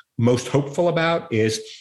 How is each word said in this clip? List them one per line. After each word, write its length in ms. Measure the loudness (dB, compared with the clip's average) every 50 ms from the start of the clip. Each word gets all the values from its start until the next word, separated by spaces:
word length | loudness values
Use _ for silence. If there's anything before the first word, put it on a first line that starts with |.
| _ _ -4 0
most 300 | 2 2 2 2 0 0
hopeful 400 | 0 0 0 0 -2 0 0 0
about 440 | 2 0 0 0 0 -2 -2 -2
is 300 | 0 0 2 0 0 -4 -8 -14 -20 -20